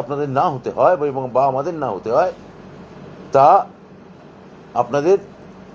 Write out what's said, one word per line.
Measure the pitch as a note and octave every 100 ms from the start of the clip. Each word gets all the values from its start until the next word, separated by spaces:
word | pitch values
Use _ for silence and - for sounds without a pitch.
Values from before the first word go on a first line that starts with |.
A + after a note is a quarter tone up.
আপনাদের | B2+ C#3+ D3 C3
না | E3+
হতে | C3+ A2 G2
হয় | C#3+ F3+
বা, | D3
এবং, | C3+ C3
বা | A#2 C#3
আমাদের | C3 D3 E3
না | C3
হতে | F#2+ A2 C3
হয়, | F#3 - - - - - - - - - -
তা | C3+ C#3+ F#3+ - - - - - - - - - - - A#2
আপনাদের | B2 C#3+ D#3 G3 - - - - -